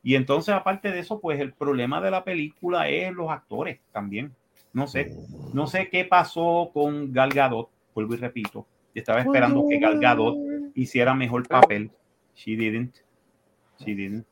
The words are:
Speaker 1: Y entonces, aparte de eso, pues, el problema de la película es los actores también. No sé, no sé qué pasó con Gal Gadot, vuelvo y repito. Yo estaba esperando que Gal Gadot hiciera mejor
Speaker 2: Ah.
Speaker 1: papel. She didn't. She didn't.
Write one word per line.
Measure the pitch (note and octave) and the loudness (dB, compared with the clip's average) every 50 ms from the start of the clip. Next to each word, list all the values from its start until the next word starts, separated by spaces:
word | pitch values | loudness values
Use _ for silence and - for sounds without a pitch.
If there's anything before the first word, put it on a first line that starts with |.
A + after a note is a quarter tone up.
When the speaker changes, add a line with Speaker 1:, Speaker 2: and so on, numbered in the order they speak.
| - | 2
Speaker 1:
Y | B2 C3+ | 4 4
entonces, | C3+ B2+ C3+ C#3 D#3 E3 - G3+ | 4 4 2 0 0 2 0 0
aparte | F#3+ - F#3+ G3 G3 - G3+ | 0 0 -2 -2 -2 -4 -4
de | F#3 | -4
eso, | F3 F3 - A3 G#3 | -4 -6 -8 -10 -6
pues, | F#3 E3 D3 C#3+ | -4 -4 -4 -2
el | C#3 C3 - | -4 -6 -6
problema | _ C#3+ C#3+ C#3 B2 A#2+ B2 C#3+ E3 | _ -2 0 0 0 0 -2 -2 -2
de | F#3 F#3+ | -2 0
la | F#3+ F#3 F#3 | -2 -2 -2
película | F#3+ F#3 E3 D3 D#3 _ _ - F3 F3 E3+ D#3 D3 | -4 -4 -4 -6 -6 _ _ -4 -2 0 0 0 0
es | C#3+ D#3+ F3+ F#3 F3+ | 0 -2 -2 -6 -6
los | F3+ E3 D#3+ | -6 -6 -6
actores | D3+ - _ _ G#2 A#2+ D#3+ F3+ C3 _ _ _ | -6 -8 _ _ -8 -6 -6 -6 -8 _ _ _
también. | _ G#2+ G2+ G2+ G2 G#2+ C3+ D3 B2+ _ _ _ _ _ _ _ - | _ -8 -8 -6 -8 -8 -8 -10 -14 _ _ _ _ _ _ _ -4
No | B2+ C#3 | -4 -4
sé, | C#3 - C3+ C#3 - - - - - - - - - A#2+ | -2 -4 -4 -4 -4 -8 -16 -16 -16 -16 -16 -14 -6 -2
no | C3+ D3+ | -2 -2
sé | - - F#3 F#3+ - | 0 -2 -4 -4 0
qué | - F3+ F#3 | 0 -2 2
pasó | F#3 F#3 F3+ E3 - - E3 E3+ E3+ E3+ E3+ E3+ E3+ _ | 6 4 4 4 2 -2 0 0 2 2 2 0 0 _
con | D3 D3 D3 D3 D3 D3 C3+ B2+ | 0 0 0 0 -4 -6 0 2
Gal | C3 C3 C#3 | 4 4 4
Gadot, | C3+ C#3+ C#3 C3 A#2+ A2 A2+ _ _ _ _ _ _ | 4 2 2 2 2 -2 -6 _ _ _ _ _ _
vuelvo | A2+ A2 A2 A#2+ | -4 -4 -2 -4
y | |
repito. | A#2 B2 A#2+ - A#2+ G#2+ - - G#2+ G#2+ _ _ _ _ _ _ | -4 -6 -8 -8 -8 -8 -8 -10 -12 -16 _ _ _ _ _ _
Yo | A2 | -8
estaba | - - A2 A#2+ | -2 0 2 2
esperando | B2+ C4 C#4 C4+ - D3 C#4 - - - | 2 4 4 4 6 6 4 4 2 2
que | C#4+ | 2
Gal | C#4+ D4 D#4+ D#4 D4+ | 4 4 2 4 4
Gadot | - B3 - - A2 A#2 - - - - - - - - - | 4 4 6 6 2 0 0 -2 -6 -6 -6 -8 -8 -8 -4
hiciera | C3 B2+ B2+ - B2 A#2+ B2+ C3 | -4 -4 -2 2 2 4 4 2
mejor | C3 B2+ A#2+ A#2+ B2 B2 - | 2 0 -2 -2 -4 -2 2
Speaker 2:
Ah. | C3 B2+ | 4 4
Speaker 1:
papel. | A#2+ - G#2+ G#2 G#2+ A2 _ _ _ _ _ _ _ _ _ | 4 4 2 -4 -4 -8 _ _ _ _ _ _ _ _ _
She | _ - A2+ A2 | _ -8 -8 -4
didn't. | A2 A2+ A2 G#2+ A2+ B2 B2 _ _ _ _ _ _ _ _ _ _ _ _ _ _ _ _ _ | -2 -2 -2 -2 -4 -6 -8 _ _ _ _ _ _ _ _ _ _ _ _ _ _ _ _ _
She | _ - G#2+ G#2 | _ -10 -8 -6
didn't. | G2 G2 G2 G#2 A2+ A2+ _ | -6 -6 -8 -8 -10 -12 _